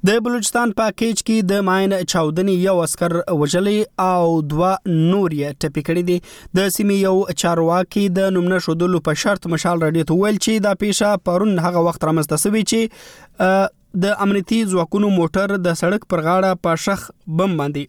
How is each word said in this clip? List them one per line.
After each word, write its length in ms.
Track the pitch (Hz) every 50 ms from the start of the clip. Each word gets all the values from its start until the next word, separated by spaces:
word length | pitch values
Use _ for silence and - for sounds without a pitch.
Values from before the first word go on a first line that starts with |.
| -
د 140 | 180 208 233
بلوچستان 520 | 220 247 240 247 208 - - 240 240 240 202
په 200 | - 226 220 208 -
کیچ 220 | 233 226 226 - -
کې 240 | - 220 220 208 180
د 120 | 196 202
ماین 320 | 196 190 185 190 196 196 196 190 180 -
چاودنې 400 | - 185 160 156 156 170 190 202
یو 340 | 190 180 180 190 190 175 170
عسکر 280 | 156 - - 175 170 170 170 175 -
وژلی 540 | 180 151 147 143 147 175 190 202 208 208 214 - _ -
او 420 | 185 185 185 180 175 170 165 165
دوه 300 | 156 147 147 151 175 185 190 185 _
نور 440 | 196 170 160 160 170 180 202 196 175
یې 200 | 160 147 143 143 143 _
ټپي 220 | - 156 139 156 147 -
کړي 140 | 165 175 180 175
دي. 60 | 180 175 - - - - - - -
د 120 | 180 196 202
سیمې 240 | 180 - 214 202 202
یو 240 | 196 196 190 190 185 202 185 180
چارواکي 680 | - - 175 170 165 165 165 170 180 185 - - 208 202 202
د 220 | 175 190 190 196 190
نوم 100 | 185 175 175 185
نه 60 | 185
ښودلو 420 | 175 - 160 165 175 180 180 175
په 140 | - 165 151
شرط 320 | - - 214 202 185 -
مشال 360 | 170 165 156 - 175 175 170 165
راډیو 220 | 156 160 165 160
ته 100 | 156 156
وویل 220 | 175 196 214 214
چې 280 | 190 - - 220 220 196 208
دا 40 | 196 - 208
پیښه 380 | 208 196 - 220 208 208 196 _
پرون 340 | - 175 180 202 214 202 175
هغه 240 | 160 170 175 175 165 170
وخت 160 | 165 - -
رامنځته 320 | 156 160 160 151 151 160
سوې 260 | 151 - 202 208 220 208 -
چې، 100 | - 226 226 220 - - - - - - - - _ -
ا، 260 | 196 185 190 196 196 190 _ _ _ _ -
د 220 | 190 175 196 208 - 202
امنیتي 360 | 196 202 202 185 - 226 226 226
ځواکونو 480 | 202 185 180 170 160 - 202 208 208 196 180
موټر 380 | 170 160 - 185 196 196 202
د 220 | 202 175 175 165 - -
سړک 260 | 170 196 208 - _
پر 160 | - 170 156 160
غاړه 340 | 175 185 190 190 185 180 -
په 140 | 175 165
شخ 340 | 160 - - 196 180 - - - _ _
بم 320 | - 156 165 185 196 180 156
باندې 260 | 143 143 147 143 143